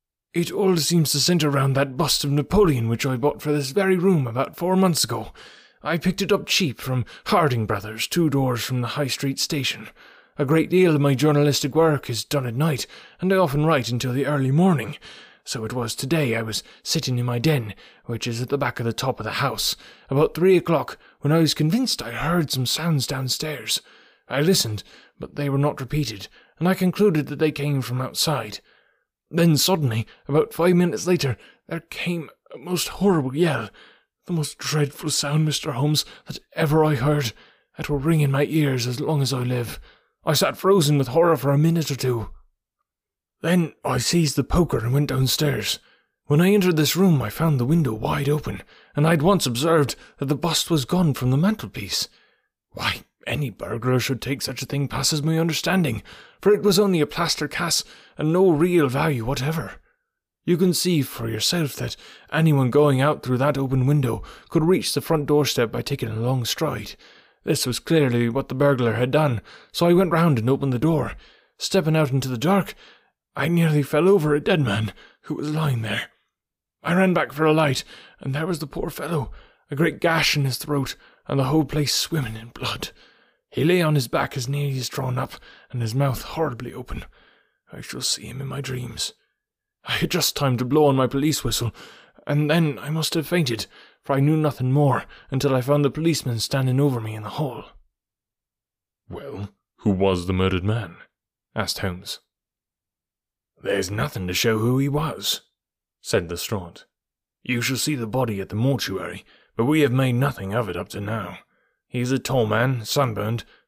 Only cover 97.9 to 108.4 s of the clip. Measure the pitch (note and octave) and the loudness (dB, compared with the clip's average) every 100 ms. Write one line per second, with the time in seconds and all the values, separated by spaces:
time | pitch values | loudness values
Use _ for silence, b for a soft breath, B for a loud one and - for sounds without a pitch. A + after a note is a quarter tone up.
97.9 | _ _ _ _ _ _ _ _ _ _ | _ _ _ _ _ _ _ _ _ _
98.9 | _ - - - F#2+ G2+ _ _ _ - | _ -16 -14 -12 -10 -12 _ _ _ -2
99.9 | F#2+ G2 F2+ F2 F#2 F#2+ F#2 F#2+ A2+ G2 | 2 2 0 0 0 0 0 -2 -2 -6
100.9 | E2+ - _ _ _ _ - G#2 - G2+ | -14 -20 _ _ _ _ -8 -6 -4 -6
101.9 | F2+ F#2+ - _ _ _ _ _ _ _ | -8 -12 -16 _ _ _ _ _ _ _
102.9 | _ _ _ _ _ _ _ G2 G2 F#2+ | _ _ _ _ _ _ _ -4 -2 -2
103.9 | G#2 C#3+ - F2+ F2+ A#2 A2 A2+ C3 C#3 | -4 -4 -4 -4 -2 0 2 2 0 0
104.9 | C#3+ D#3 G2+ G2+ - - _ _ _ _ | -2 -4 -6 -6 -6 -8 _ _ _ _
105.9 | _ - A2 E2+ E2+ - G#2 F2 - - | _ -4 -2 -2 -6 -6 -6 -8 -16 -20
106.9 | _ _ _ _ _ - B2 A#2 C3 - | _ _ _ _ _ -6 -4 -2 -2 -2
107.9 | C#3+ A2+ B2 B2 G2+ | -4 -2 -2 -2 -2